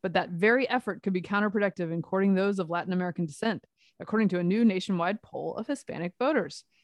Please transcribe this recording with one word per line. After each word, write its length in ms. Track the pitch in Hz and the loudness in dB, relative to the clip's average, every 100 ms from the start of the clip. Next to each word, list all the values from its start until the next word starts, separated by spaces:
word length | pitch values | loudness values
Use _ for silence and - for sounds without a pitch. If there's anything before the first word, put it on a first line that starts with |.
But 120 | 190 | -2
that 160 | 180 175 | -2 -2
very 360 | 170 208 240 208 | 2 4 4 2
effort 340 | 190 - 180 | -2 -2 -4
could 100 | 196 | -2
be 80 | 185 | -2
counterproductive 720 | 170 202 208 202 202 - 165 | 0 0 0 2 0 -2 -4
in 80 | 170 | -4
courting 340 | - 190 196 | -2 2 4
those 240 | 190 196 196 | 4 4 0
of 120 | 160 | -2
Latin 240 | 170 175 | -4 -2
American 320 | 180 180 175 165 | -2 -2 -2 -4
descent, 400 | - 226 180 - _ _ - | -2 -2 -2 -8 _ _ -18
according 300 | - 214 202 | -4 0 2
to 100 | 180 | 2
a 40 | |
new 200 | 175 214 | 2 4
nationwide 560 | 233 185 - 180 170 220 | 4 4 0 0 0 -4
poll 340 | - - 160 - | -8 -10 -8 -6
of 100 | 220 | -6
Hispanic 480 | 277 - - 175 - | -6 -6 -8 -8 -2
voters. 460 | 262 294 - - - _ | 0 0 -2 -8 -20 _